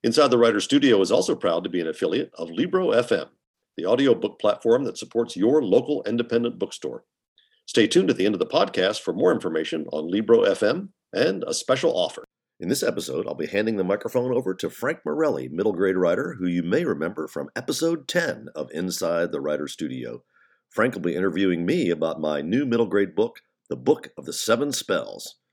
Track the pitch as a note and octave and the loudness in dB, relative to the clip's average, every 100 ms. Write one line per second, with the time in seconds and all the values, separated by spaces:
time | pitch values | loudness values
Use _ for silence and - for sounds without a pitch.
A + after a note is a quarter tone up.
0 | A#2+ A2+ C#3 A#2+ A#2 G#2 - C#3 C3+ G#2+ | 2 4 6 6 4 4 2 4 6 6
1 | F#2+ A#2 F#3 - F#2+ E2+ F2 F2 E2 - | 6 2 2 0 0 0 -2 -2 -4 -2
2 | E2 G#2 - - E2 E2 F3 F#3 F#3 A2+ | -2 -2 -4 -8 -8 -4 0 0 2 2
3 | B2 F#2+ C2+ _ _ _ _ - E2+ A#2+ | 2 -2 -2 _ _ _ _ -6 0 2
4 | C#3 A#2 G#2 - G#2 G2+ A2+ B2 C3 - | 4 2 0 -2 -2 0 2 2 2 -8
5 | - A2+ A#2 - G#2+ D3+ A2 A#2+ B2+ D3 | -6 -4 -2 0 4 4 4 2 2 -4
6 | - A#2 A#2 A#2 F#2 F2+ F#2+ - C2+ A#1+ | -2 -4 0 0 0 -4 -8 -6 -10 -10
7 | _ _ _ _ _ _ - - G#2+ F3 | _ _ _ _ _ _ -2 2 4 4
8 | F#3+ F2+ G2 G2 - D#3 G3 - F#2 G#2+ | 4 2 2 0 0 2 0 2 0 0
9 | - F2 F3+ - F2+ D#2+ D#2+ D#2 D2+ D2 | -4 0 2 2 -2 -4 -2 -6 -4 -6
10 | D#2 G2+ A2 A2+ - - G#2+ D#3 G3 _ | -2 -2 4 4 4 2 0 0 -6 _
11 | _ - D3 F#3+ - - - B2+ G#2+ F#2 | _ 0 0 0 -4 -6 0 0 2 0
12 | F2 - - _ _ _ F2 C#3 - - | -2 -4 -18 _ _ _ -2 0 0 -2
13 | - C2+ - D2+ D#2 F#2+ A2 G#2+ F#2 G2+ | -6 -6 -6 -6 -4 -2 0 0 0 -2
14 | - B2+ B2 B2 A2 F#2 - - B2+ E3 | 0 -2 0 -2 -2 -4 -6 -4 -4 -4
15 | D3+ D3+ D#3 D#2+ B1+ D#2+ G#2 F2 F#2+ F#2 | -4 0 0 0 -6 -2 -2 2 0 2
16 | F2+ F2+ D3 - F2+ F2+ E2+ B2 D#3+ D2+ | 2 2 -2 -4 -2 0 0 0 0 -2
17 | D#2+ G#2 - D2+ C#2 - - D#3+ E3 E3 | -4 -4 -8 -8 -8 -8 -6 -2 -2 -2
18 | C3+ F3 E3+ - C2+ D2+ C#2+ D#2 F#2 E2+ | -2 -2 -2 -6 -10 -10 -8 -6 -6 -4
19 | F2 E2+ E2+ D2 D2 D2+ C#2+ - D#2 C2 | -2 0 0 -2 -4 -4 -6 -8 -8 -8
20 | A#1 A#1+ _ _ _ _ _ - A#2 G#2+ | -10 -12 _ _ _ _ _ -2 -2 0
21 | F2 D#2+ F#2+ E2+ G2 E2+ E2+ F3 G2+ D#2+ | -2 0 0 2 2 2 0 0 0 0
22 | D#2+ D#2 D2+ D2 D#2 A#2 C#3 A#2 A2 G2+ | -2 -2 -2 -2 -2 -2 0 0 2 2
23 | G2 - A#2 - _ _ _ - C3 D#3 | 0 0 -2 -4 _ _ _ -4 2 2
24 | - - C#2+ - - A#2 C#3+ - - F2 | 0 -16 -12 -8 0 0 0 -4 -2 -4
25 | G#1 G1+ - - _ | -4 -12 -16 -18 _